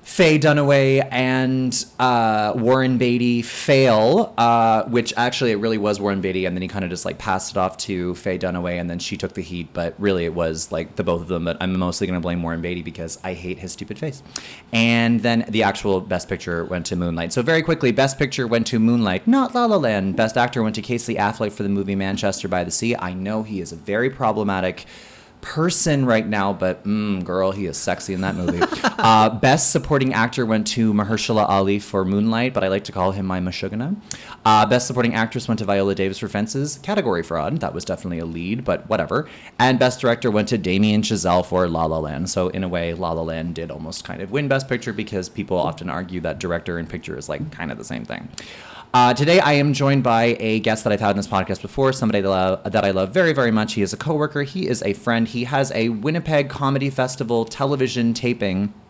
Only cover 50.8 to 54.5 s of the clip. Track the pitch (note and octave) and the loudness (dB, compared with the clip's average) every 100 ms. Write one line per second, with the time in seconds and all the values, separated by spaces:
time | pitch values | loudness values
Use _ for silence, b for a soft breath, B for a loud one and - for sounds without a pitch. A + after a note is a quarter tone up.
50.8 | A2 G2+ G#2 G2+ G2+ G2 F#2 F#2 G2+ - | 0 2 2 0 0 -2 -2 -4 -6 0
51.8 | C3+ C3 A2 G2+ G2 F#2+ F#2 F#2+ G#2 G#2+ | 2 2 0 2 2 2 2 0 0 0
52.8 | G2 F#2+ F#2+ D3 E3+ C#3 A#2 A2 G#2+ A2 | 2 2 0 2 2 4 2 2 0 0
53.8 | G#2 - D3+ D3+ D3+ C#3+ C#3 | -2 -2 -2 -2 -2 -4 -6